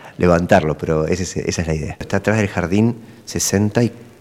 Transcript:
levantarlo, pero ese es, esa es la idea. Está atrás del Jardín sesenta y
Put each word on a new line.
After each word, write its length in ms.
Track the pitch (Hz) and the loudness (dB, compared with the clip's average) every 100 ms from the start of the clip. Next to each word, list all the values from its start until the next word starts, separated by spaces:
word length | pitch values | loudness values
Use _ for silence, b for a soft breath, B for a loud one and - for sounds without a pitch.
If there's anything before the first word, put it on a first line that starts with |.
| B - | B -2
levantarlo, 580 | 90 85 87 98 78 73 | 2 2 4 2 2 -4
pero 300 | 78 80 78 | -2 -2 0
ese 160 | 90 | -2
es, 160 | 87 - | -4 -6
esa 240 | - - | -4 -4
es 40 | 82 | -2
la 80 | |
idea. 220 | 78 76 - | -4 -4 -10
Está 200 | - 98 | -4 -2
atrás 180 | 101 110 | 0 0
del 120 | 101 | 0
Jardín 480 | - 85 98 113 120 B B | 0 0 2 2 0 B B
sesenta 580 | - 87 - 98 104 120 | -8 -4 0 0 2 2
y 80 | 117 - - - | 0 -2 -20 -18